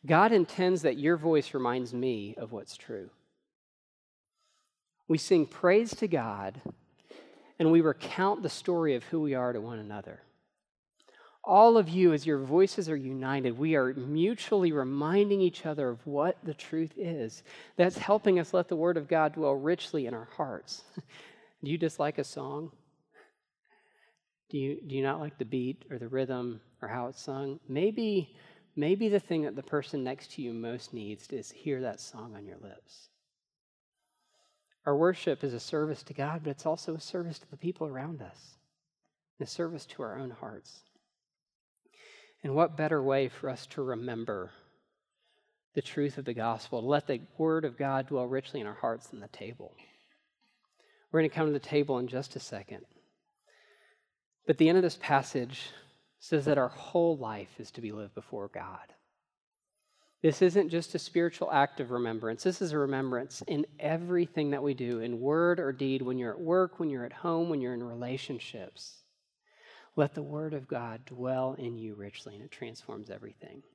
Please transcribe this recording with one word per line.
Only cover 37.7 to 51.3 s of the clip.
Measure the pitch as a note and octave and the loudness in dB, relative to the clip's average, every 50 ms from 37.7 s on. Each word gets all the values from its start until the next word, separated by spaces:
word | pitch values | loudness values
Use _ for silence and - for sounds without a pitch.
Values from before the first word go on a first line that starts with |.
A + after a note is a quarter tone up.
| F#3 - D#3+ | -6 -4 -8
around | D3+ C3+ C3 C3+ D#3 E3+ C3+ | -8 -6 -8 -8 -8 -8 -10
us, | A2 - - - - - - _ _ _ _ _ _ _ _ _ _ _ _ _ _ _ _ _ | -12 -16 -18 -20 -20 -20 -20 _ _ _ _ _ _ _ _ _ _ _ _ _ _ _ _ _
and | - | -10
a | - | -10
service | - - E3+ E3 E3+ D3 - | -6 -6 -6 -6 -6 -10 -14
to | _ - - C3 | _ -12 -10 -10
our | A2 G2 - | -10 -8 -8
own | C3+ B2+ | -10 -12
hearts. | A#2+ - - G#2+ G#2+ - _ - - - _ _ _ _ _ _ _ _ _ _ _ _ _ _ _ _ _ _ _ _ _ _ _ - - - - - - _ _ _ - | -12 -12 -14 -12 -14 -14 _ -20 -20 -20 _ _ _ _ _ _ _ _ _ _ _ _ _ _ _ _ _ _ _ _ _ _ _ -20 -20 -20 -20 -20 -20 _ _ _ -6
And | C#3+ C3+ | -2 2
what | D3+ E3+ D#3+ D#3+ | 2 2 2 2
better | D3 D#3 D3+ D#3+ D3 | -2 0 0 2 2
way | C3 C3+ C3+ C#3 C3+ B2 | 2 4 4 2 2 0
for | - - - C#3 | -4 -8 -8 -8
us | C3 B2+ - | -8 -8 -12
to | - - - | -12 -8 -6
remember | C3+ C3 B2 A2+ A#2 B2+ A#2 A2+ A#2 A2+ G#2 G2 F2+ F2+ - - _ _ _ _ _ _ _ _ _ _ _ _ _ _ _ _ _ _ _ _ _ _ _ | -4 -4 -4 -6 -6 -6 -6 -6 -6 -6 -6 -6 -8 -10 -14 -20 _ _ _ _ _ _ _ _ _ _ _ _ _ _ _ _ _ _ _ _ _ _ _
the | D3 | -6
truth | - - - D3 C#3+ C#3+ C3+ | -6 -4 -4 -2 -2 -2 -2
of | - C3+ | -6 -8
the | B2 A#2+ | -8 -6
gospel, | A#2 A2 A#2 A2+ A2 - - - A#2+ | -4 -2 -2 -2 -4 -6 -6 -6 -4
to | A2+ | 0
let | B2+ D3 D3 - | 0 0 0 0
the | - C3+ A#2 - - _ | -2 -6 -6 -6 -14 _
word | - D#3+ D#3+ D#3+ D#3+ D#3 | -2 0 0 0 0 -2
of | C#3+ A#2+ | -4 -4
God | - C#3+ C#3 C3+ C3+ C3 | -4 -4 -2 -2 -2 -2
dwell | C3 C#3+ C3 B2 | -2 -4 -4 -2
richly | B2 C3 C3+ C3+ - - C#3+ | -2 -4 -4 -4 -6 -10 -8
in | A2 | -8
our | G#2 G#2+ | -8 -8
hearts | - - A#2+ A2+ A#2 - | -4 -4 -4 -4 -4 -10
than | - - G#2 | -16 -16 -16
the | G2+ - | -16 -18
table? | - - G2+ G#2 B2 - - - - - - _ _ _ _ _ _ _ _ _ _ _ _ _ _ _ _ _ _ _ _ _ _ _ _ _ | -16 -14 -14 -14 -14 -16 -18 -20 -20 -20 -20 _ _ _ _ _ _ _ _ _ _ _ _ _ _ _ _ _ _ _ _ _ _ _ _ _
We're | - D#3+ | 2 2
gonna | D#3+ | 2
come | D3+ | 4